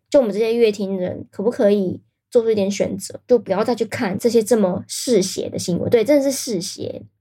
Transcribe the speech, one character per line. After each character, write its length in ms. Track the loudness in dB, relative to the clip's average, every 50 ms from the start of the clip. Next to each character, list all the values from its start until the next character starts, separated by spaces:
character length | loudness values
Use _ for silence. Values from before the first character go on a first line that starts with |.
| _
就 120 | _ 4 4
我 40 | 4
们 80 | 4
这 60 | 0
些 160 | -2 -2 0 2
乐 180 | 2 2 2
听 240 | 2 0 -4 -4 -4
人， 300 | -4 -4 -4 -6 -8 -12 -12
可 100 | -10 -4
不 80 | -4 -2
可 220 | 0 2 2 2
以 280 | 4 2 0 -2 -4 -8 -12 _ _ _ _ _
做 140 | 2 2 2
出 80 | 4
一 20 | 2
点 160 | 0 0 -2
选 260 | 0 -2 -2 -4 -4
择， 240 | -8 -10 -12 -14 -16 _
就 120 | 2 2 2
不 120 | 2 0
要 120 | -2 0 0
再 100 | 0 0
去 100 | -2 -4
看 320 | -4 -4 -4 -4 -4 -4 -2
这 100 | 0 2
些 140 | 2 2 2
这 120 | 4 2
么 280 | 2 2 0 -2 -4 -8
嗜 320 | -10 -10 -6 -2 2 2 2 2
血 260 | 0 -4 -6 -8 -8
的 80 | -8
新 220 | -6 -4 -4 -4 -2
闻？ 100 | 0 2
对， 140 | 2 2 4
真 140 | 4 4
的 60 | 4 4
是 80 | 2
嗜 300 | -2 -4 -6 -6 -6 -6
血。 400 | -6 -8 -10 -10 -10 -10 -10 -12 -16 -20 _ _